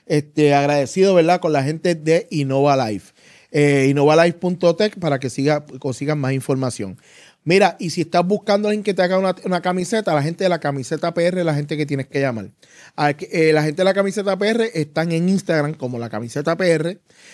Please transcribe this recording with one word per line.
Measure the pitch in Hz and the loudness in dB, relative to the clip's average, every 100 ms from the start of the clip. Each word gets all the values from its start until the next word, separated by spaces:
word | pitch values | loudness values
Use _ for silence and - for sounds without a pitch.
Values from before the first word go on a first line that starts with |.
| - | -4
Este, | 156 147 - 147 | -2 -2 2 4
agradecido, | 143 143 147 135 - 190 185 | 4 4 2 0 2 4 6
¿verdad? | 160 175 | 4 2
Con | 175 | 2
la | 147 | 0
gente | 135 160 180 170 | 0 -2 -2 -2
de | 151 160 - | 2 0 0
Innova | 165 135 135 143 135 120 | -4 0 2 2 2 0
Life. | 101 - _ _ - _ | -4 -10 _ _ -20 _
Eh, | 156 147 143 135 | 2 4 4 4
innovalife | 139 143 156 170 170 | 4 4 6 4 2
punto | 180 180 175 170 | -4 0 2 2
tech | 214 208 | 0 -2
para | 170 139 | -4 -2
que | 131 | -4
siga, | - 135 151 147 131 | -2 0 0 -4 -10
consigan | 139 123 139 151 | -8 -6 -4 -2
más | 131 | -2
información. | 135 123 135 131 - 101 92 _ - - _ | -2 -2 -2 -2 -6 -10 -12 _ -20 -20 _
Mira, | - 185 196 - | 0 2 2 0
y | 180 | -8
si | 165 | -6
estás | 156 175 175 | -2 0 0
buscando | 202 - 202 208 | 0 0 0 0
a | |
alguien | 214 | -2
que | 208 | -2
te | 185 | 0
haga | 180 185 | 0 0
una, | 190 185 | -2 -4
una | 196 180 | -4 -2
camiseta, | 180 180 180 226 214 | -2 -4 -2 -2 0
la | 156 | 0
gente | 143 170 190 | 0 -2 -2
de | |
la | 170 | 0
camiseta | 147 139 127 160 170 | -2 -6 -6 -6 -4
P | 170 170 | 0 0
R | 180 | 0
es | 170 | 0
la | 147 | -2
gente | 147 156 | -2 -4
que | 147 | -4
tienes | 139 131 | -4 -4
que | 143 | -2
llamar. | 135 113 95 - _ - - - | -2 -4 -10 -16 _ -20 -16 -4
A | 147 | -2
que, | 147 - | -2 -4
eh, | 185 160 | 0 2
la | 156 | 2
gente | 151 151 | 2 0
de | |
la | 185 196 | 0 0
camiseta | 196 196 196 190 | -2 -2 -4 -2
P | 208 | 0
R | 226 226 165 | 0 -2 -4
están | 151 156 165 | -6 -4 -2
en | 165 175 | 0 0
Instagram | 190 - 160 147 | 0 0 -2 -2
como | 156 127 123 | -4 -8 -8
la | 117 | -8
camiseta | 107 117 143 151 165 | -8 -8 -6 -4 0
P | 185 | 2
R. | 160 160 202 _ _ - | 2 -2 -8 _ _ -20